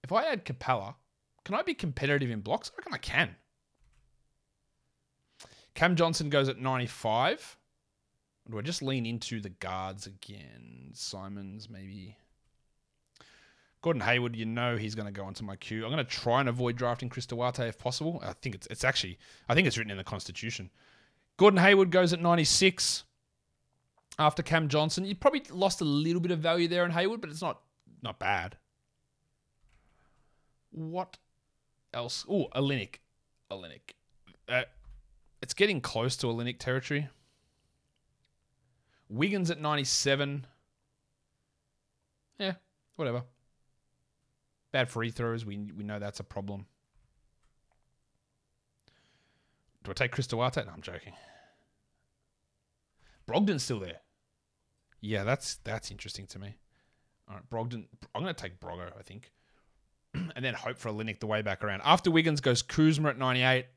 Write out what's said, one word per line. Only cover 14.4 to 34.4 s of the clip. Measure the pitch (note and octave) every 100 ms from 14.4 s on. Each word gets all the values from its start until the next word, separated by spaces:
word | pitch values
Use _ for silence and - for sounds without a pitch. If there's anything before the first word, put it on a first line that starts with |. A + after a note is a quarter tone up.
| A2+
know | A#2 A#2+ A#2
he's | G#2+ A2
gonna | G#2
go | G2+ G2
onto | F#2+
my | G#2+ F#2+
queue. | - A2
I'm | A2
gonna | D3+
try | B2 - A#2+ B2
and | C3+
avoid | A#2+ B2 A#2+
drafting | B2 A#2+ B2
Chris | B2 -
Duarte | A#2+ B2 B2 A#2
if | G#2+
possible. | B2 B2 D#3 E3+
I | -
think | G2 C3 F#2+
it's, | -
it's | -
actually, | C3 - F#2+ F2 - - -
I | C3+
think | F3+
it's | A#2
written | G#2+
in | G2
the |
Constitution. | F#2 G2 - F2+ A2 - F#2 _ _ _ _ _ _ -
Gordon | G3+ G3
Hayward | F#3+ G3 F#3
goes | F3+ F3+
at | F3
ninety-six | E3+ E3+ D3+ - F#3+ F3+ - - - _ _ _ _ _ _ _ _ _ _ -
after | D3+ -
Cam | E3 E3 D#3
Johnson. | D3+ D#3 - F#3+
You | G3
probably | C#4 C#4+ -
lost | F3+ F#3+ -
a | D#3
little | C#3+ D#3+ F3
bit | F3
of | E3+
value | E3 F3 E3+
there | F3 F3
in |
Hayward, | E3+ F#3+ A#3
but | D3+
it's | D#3
not, | E3 - _ _ _ -
not | A2+ -
bad. | F#2+ G2+ F2 - _ _ _ _ _ _ _ _ _ _ _ _ _ _ _ _ _ _ _ _ _
What | - D#3+ F3 F3+ - _ _ _ _ _ _ _
else? | A#2+ A#2+ - -
Ooh, | G3 C3+ -
Olynyk. | C#3 C#3 F#2+ - _ _ _ _ _
Olynyk. | G2 F2 - - - _ _ _ E2+